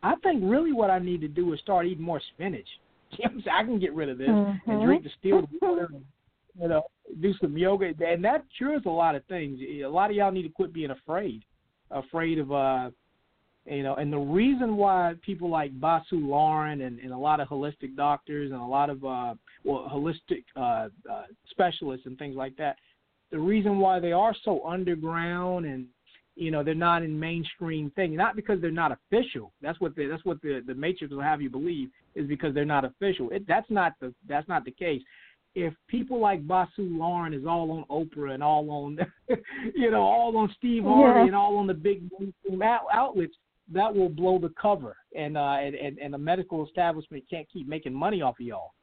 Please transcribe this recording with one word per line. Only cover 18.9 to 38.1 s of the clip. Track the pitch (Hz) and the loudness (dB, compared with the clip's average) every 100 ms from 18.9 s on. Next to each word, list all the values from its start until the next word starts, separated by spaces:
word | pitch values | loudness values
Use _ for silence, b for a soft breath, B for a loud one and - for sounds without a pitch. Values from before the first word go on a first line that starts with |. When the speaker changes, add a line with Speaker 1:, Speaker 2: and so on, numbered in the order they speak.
Speaker 1:
of, | 139 | -2
uh, | 135 127 123 113 _ B | -6 -6 -6 -8 _ B
well, | - 139 - | -4 -4 -4
holistic, | 143 151 160 - 180 - - | -4 -4 -4 -6 -6 -6 -4
uh, | 123 113 110 - - | 0 0 -2 -10 -12
uh, | 110 104 - _ | -12 -12 -20 _
specialists | - 185 170 156 131 131 | 0 0 0 -8 -8 -12
and | 127 | -12
things | 147 | -10
like | 135 135 135 | -8 -8 -4
that, | 151 135 b b _ _ _ | -6 -6 b b _ _ _
the | 160 | -4
reason | 165 214 202 196 | 2 2 2 4
why | 190 185 | 4 4
they | 175 | 2
are | 170 214 220 | 2 2 2
so | - 165 - | -2 -2 -2
underground | 180 185 170 156 165 170 175 180 180 | -4 -2 -2 -2 -2 -2 -2 -2 -2
and, | 165 131 127 _ _ b _ | -4 -6 -10 _ _ b _
you | - 165 | -8 -2
know, | 156 | 0
they're | 147 | 0
not | 160 170 170 | 2 4 2
in | 165 156 | 0 -4
mainstream | 160 170 160 - 170 160 151 | -4 -4 -6 -8 -6 -4 -6
things, | 165 185 156 | -2 -2 2
not | 214 214 | 0 0
because | 208 202 | -2 0
they're | 165 | 0
not | 160 160 | 0 0
official. | 127 _ 214 254 - 104 _ | -2 _ 0 0 -4 -12 _
That's | 143 165 | -8 -4
what | 170 | -4
the, | 160 143 | -2 -4
that's | 160 | -4
what | 185 156 | -4 -4
the, | 151 135 120 | -4 -6 -6
the | |
Matrix | 131 151 185 151 | -6 -4 -4 -6
will | 139 | -4
have | 147 151 | 0 0
you | 139 | -2
believe, | 127 160 170 131 b _ | -4 -4 -4 -6 b _
is | - 143 | -8 -4
because | 147 165 | -2 -2
they're | 139 | 0
not | 147 147 | 2 2
official. | 131 - 196 185 120 | 0 -2 -2 0 -2
It, | 196 202 | -6 0
that's | 185 226 | 0 2
not | 208 175 165 | 2 2 0
the, | 127 127 - | -12 -12 -6
that's | 143 151 | -6 -2
not | 170 | -4
the | 123 | -4
case. | - 175 139 131 B B B _ | -6 -4 -4 -6 B B B _
If | - 170 156 _ | -6 -4 -6 _
people | 240 262 254 | -6 -2 0
like | 214 196 147 | 2 2 0
Basu | 185 175 - | 0 0 -2
Lauren | 196 165 165 175 165 | -4 -2 -2 -2 -4
is | 147 143 | -4 -2
all | 170 165 | -2 0
on | 160 147 147 | -4 -4 -4
Oprah | 160 | -4